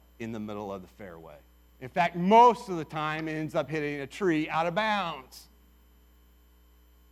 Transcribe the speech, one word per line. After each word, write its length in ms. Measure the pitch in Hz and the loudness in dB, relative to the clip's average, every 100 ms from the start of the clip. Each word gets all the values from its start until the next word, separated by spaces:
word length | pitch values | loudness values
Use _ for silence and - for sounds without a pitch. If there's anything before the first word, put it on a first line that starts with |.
| - - | -20 -12
in 140 | 113 | -10
the 80 | 113 | -8
middle 320 | 107 104 104 | -8 -8 -8
of 80 | 98 | -10
the 80 | 87 | -12
fairway. 480 | - 101 82 80 73 - _ _ - | -18 -16 -16 -18 -20 -20 _ _ -16
In 100 | 127 | -8
fact, 260 | - 175 175 | -2 0 0
most 540 | 180 220 240 226 - | 6 8 8 6 -2
of 80 | 175 | -6
the 60 | |
time 440 | 151 160 151 156 160 | -6 -4 -4 -4 -4
it 60 | |
ends 200 | 156 156 | -4 -2
up 140 | 135 143 | -2 -2
hitting 320 | 156 147 147 | -2 -4 -4
a 60 | 139 | -8
tree 420 | - 190 160 160 | -2 0 2 0
out 180 | 156 170 | 0 0
of 80 | |
bounds. 760 | 170 220 208 175 147 127 - - - - - - - - - - - - - - - - - - | 0 0 0 -2 -6 -14 -20 -20 -20 -20 -20 -20 -20 -20 -20 -20 -20 -20 -20 -20 -20 -20 -20 -20